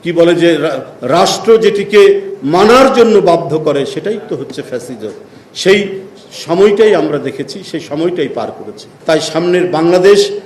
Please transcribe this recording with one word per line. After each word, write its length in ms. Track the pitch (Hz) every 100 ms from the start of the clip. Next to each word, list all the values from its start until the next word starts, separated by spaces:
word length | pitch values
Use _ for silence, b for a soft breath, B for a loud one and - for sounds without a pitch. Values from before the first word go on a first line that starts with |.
কি 80 | 170
বলে 240 | 165 170 165
যে 220 | 170 156
রা-, 220 | 156 135 - -
রাষ্ট্র 560 | 123 160 190 - 226 220
যেটিকে 640 | 214 202 196 208 196 202 - -
মানার 500 | 139 170 214 247 269
জন্য 260 | 247 220 202
বাধ্য 400 | 180 165 - 175
করে, 260 | 151 143 131
সেটাই 340 | - 190 220 -
তো 60 | 156
হচ্ছে 260 | 139 131
ফ্যাসিজম। 480 | 135 123 - 120 104 - - B B
সেই 460 | - 180 208 202 - - - -
সময়টাই 640 | - - 175 202 202 220 185
আমরা 220 | 151 147
দেখেছি, 460 | 131 - 143 196
সেই 160 | 185 165
সময়টাই 480 | - 147 170 175 139
পার 240 | - 110
করেছি। 360 | 95 104 101 - - -
তাই 140 | 156
সামনের 480 | - 165 175 180 175
বাংলাদেশ 640 | 156 165 180 185 202 - -